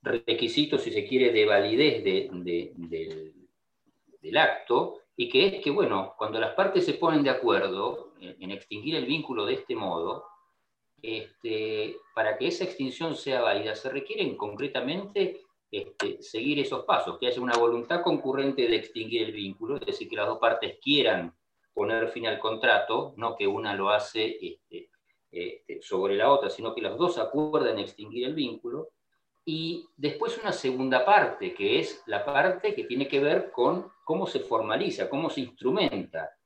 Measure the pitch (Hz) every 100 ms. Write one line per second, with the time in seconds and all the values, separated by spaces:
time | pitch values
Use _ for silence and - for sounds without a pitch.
0 | - 117 - 113 117 - 151 139 117 107
1 | - 127 123 110 104 101 104 113 151 -
2 | 98 95 - 90 87 85 82 87 85 82
3 | 80 80 78 87 _ _ _ _ _ _
4 | _ _ - 143 - - - 120 - -
5 | _ - 120 131 196 190 151 170 156 98
6 | 95 - 107 113 127 - 190 185 - -
7 | 170 156 139 127 120 98 95 95 107 -
8 | - _ 92 92 92 98 - 104 123 156
9 | 123 156 143 117 101 131 - 117 98 85
10 | 87 - - - _ _ _ _ _ _
11 | 113 113 110 _ 120 110 107 107 107 -
12 | _ - 107 - 151 170 180 - 135 -
13 | 165 139 - 131 113 98 107 107 135 139
14 | 139 226 165 98 104 104 139 131 123 175
15 | 202 202 180 - _ _ _ 104 - -
16 | 101 - - 110 131 143 135 127 - 147
17 | - - - 127 123 117 117 120 117 175
18 | 180 147 131 131 139 131 120 113 - 113
19 | 110 117 107 107 98 95 110 139 - -
20 | 107 113 104 113 117 113 - - 135 143
21 | 117 95 85 _ _ _ _ - 104 113
22 | 117 117 113 107 110 110 127 104 - 117
23 | 147 - 113 - 98 101 113 98 98 104
24 | - 113 110 110 90 - _ 87 - _
25 | _ _ _ 87 87 - _ - - 92
26 | 98 98 120 139 - - 110 113 190 -
27 | 170 - - 147 151 151 123 101 98 -
28 | 107 113 127 156 127 113 120 139 160 _
29 | _ _ _ _ - 160 165 175 - _
30 | 143 - - - 208 - 131 127 131 127
31 | 156 208 143 - 92 - 98 131 156 -
32 | - 104 143 143 143 139 208 - - 123
33 | 139 139 147 180 - - 131 180 - _
34 | - 185 190 - - 110 110 113 - -
35 | 120 139 160 - 120 - 123 196 160 101
36 | 90 80 78 _